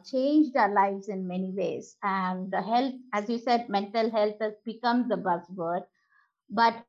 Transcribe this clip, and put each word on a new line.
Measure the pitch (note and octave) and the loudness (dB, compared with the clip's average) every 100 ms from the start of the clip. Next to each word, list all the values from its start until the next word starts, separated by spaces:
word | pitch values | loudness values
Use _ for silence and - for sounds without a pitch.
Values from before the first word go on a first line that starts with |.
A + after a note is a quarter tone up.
| - | -6
changed | C4 C4+ D4+ D4+ C4 | -2 4 6 6 4
our | G3+ | 4
lives | G3+ G3+ G3 G3+ | 4 2 0 -6
in | F#3+ F#3 | -6 -4
many | F3+ F#3+ | -4 -4
ways. | F#3+ E3+ D#3 - - | -2 -4 -4 -10 -8
And | G3+ F#3+ F#3 F#3 F#3+ | -4 -2 -2 -4 -4
the | F#3 | -4
health, | F#3 A#3+ C4+ B3+ - | 0 0 0 -4 -6
as | G#3 G#3 | -4 -2
you | A#3 | -4
said, | B3 A#3 A#3+ | 0 0 0
mental | G3 G3+ A#3 A3 | -2 -2 -2 0
health | A3 G#3+ G#3 | 2 0 0
has | G#3+ G#3 A#3 | -6 -6 -12
become | G#3+ B3 A#3+ A#3+ | -4 0 0 0
the | F#3+ | -2
buzzword, | F#3+ F3 - F3+ E3 F3 - _ _ _ _ _ _ | 0 -2 -4 -8 -4 -4 -6 _ _ _ _ _ _
but | G3+ A3+ A3+ | 2 2 2